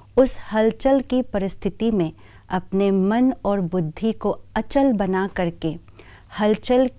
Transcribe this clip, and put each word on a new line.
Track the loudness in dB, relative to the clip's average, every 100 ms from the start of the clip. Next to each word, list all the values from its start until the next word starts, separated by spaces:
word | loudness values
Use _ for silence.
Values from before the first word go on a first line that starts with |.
| -4 2
उस | 2 2 -2
हलचल | 2 2 2 2 2
की | 2 -2
परिस्थिति | -2 -4 -4 -4 -6 -2 -2
में | 0 -2 -6 -20 -20 -6
अपने | -6 -2 0 2
मन | 2 2 2 2
और | 0 -2 -2
बुद्धि | 0 -2 -4 -4 -4
को | -2 -4 -4 -6 -6
अचल | -2 2 2
बना | 2 0 0 -2
करके | -2 -4 -2 -6 -6 -14 -20 -20 -20 -12 -2
हलचल | 0 0 2 2 2